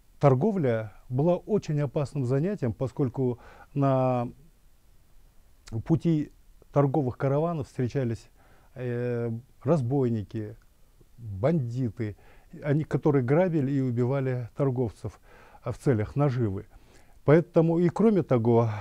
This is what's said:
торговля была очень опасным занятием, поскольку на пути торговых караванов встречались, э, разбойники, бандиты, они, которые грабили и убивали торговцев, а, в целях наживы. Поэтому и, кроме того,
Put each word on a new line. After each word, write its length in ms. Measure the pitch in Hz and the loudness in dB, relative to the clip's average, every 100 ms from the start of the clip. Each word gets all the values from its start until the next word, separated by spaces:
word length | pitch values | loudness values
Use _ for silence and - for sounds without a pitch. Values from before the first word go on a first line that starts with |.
| _ - | _ 2
торговля 720 | 143 131 208 196 135 113 107 - - | 4 4 2 0 0 -2 -4 -14 -6
была 300 | 127 165 175 | 0 0 0
очень 420 | - 208 - 147 | 0 -2 0 -2
опасным 460 | 143 160 139 143 123 | -2 -2 -4 -4 -2
занятием, 480 | 139 175 208 123 | 0 0 -2 -4
поскольку 640 | - 131 - 131 139 127 117 - - - | -4 -6 -2 -4 0 -2 -4 -12 -20 -10
на 540 | 147 139 131 127 123 120 - - _ - - _ - _ - - - - - - 110 - | -2 0 2 0 -2 -4 -10 -20 _ -20 -20 _ -20 _ -20 -20 -20 -20 -20 -12 -8 -2
пути 480 | 160 170 156 - - - - - | 0 2 0 -2 -12 -20 -20 -4
торговых 440 | 147 139 156 127 - | 0 2 0 -2 -2
караванов 500 | 139 139 170 165 127 | -2 0 -2 -4 -8
встречались, 640 | - 123 139 120 113 - _ - - - | -4 -4 -2 -4 -6 -12 _ -20 -20 -20
э, 580 | 131 123 120 123 120 117 113 - - | -12 -8 -6 -4 -4 -4 -6 -12 -8
разбойники, 920 | 123 165 117 143 123 113 95 110 104 107 - _ - _ - - | 0 0 0 0 0 -2 -4 -8 -10 -14 -20 _ -20 _ -20 -18
бандиты, 1000 | 113 98 127 170 120 123 120 - 107 98 - - - 165 | -12 -2 0 0 -2 -4 -4 -4 -8 -8 -20 -20 -20 -10
они, 220 | 147 147 | -2 -2
которые 400 | - 139 160 143 | 0 0 2 2
грабили 480 | 120 151 185 160 131 | 2 2 2 0 0
и 80 | 139 | 0
убивали 680 | 131 120 123 139 131 123 117 - | 0 0 0 0 -2 -4 -8 -2
торговцев, 600 | 139 127 117 - - - - - - - | -2 0 -4 -4 -12 -12 -20 -20 -20 -12
а, 80 | - | -10
в 60 | - | -4
целях 400 | 143 110 107 139 | 0 0 0 0
наживы. 480 | 147 123 110 98 - - - - - - | 0 0 -2 -4 -12 -20 -20 -20 -20 -6
Поэтому 560 | - 160 - 170 165 165 | 4 4 4 2 2 2
и, 80 | 175 | 2
кроме 360 | - 220 196 | 4 2 2
того, 460 | - 127 117 117 117 104 | 2 2 4 4 2 -4